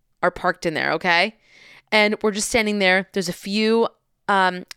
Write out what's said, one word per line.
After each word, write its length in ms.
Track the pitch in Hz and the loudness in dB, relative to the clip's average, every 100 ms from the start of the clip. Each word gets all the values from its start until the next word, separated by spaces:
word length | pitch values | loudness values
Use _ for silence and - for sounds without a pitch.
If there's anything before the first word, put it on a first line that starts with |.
| _ _ | _ _
are 100 | 180 | -4
parked 340 | - 185 175 175 | -2 -4 -2 -4
in 100 | 156 | -2
there, 160 | 135 | -2
okay? 420 | 160 185 170 208 - _ _ - - _ | -2 0 2 0 -4 _ _ -20 -20 _
And 240 | 214 214 214 | 2 2 2
we're 100 | 220 | -2
just 180 | 202 - | -2 -2
standing 300 | 240 214 208 | -2 0 0
there. 300 | 190 185 190 | 2 2 0
There's 160 | 196 175 | -6 -6
a 40 | |
few, 540 | 170 196 208 220 226 226 - _ _ - | -8 -6 -2 2 2 0 -6 _ _ -2
um, 380 | 202 185 180 - | 2 2 -2 -12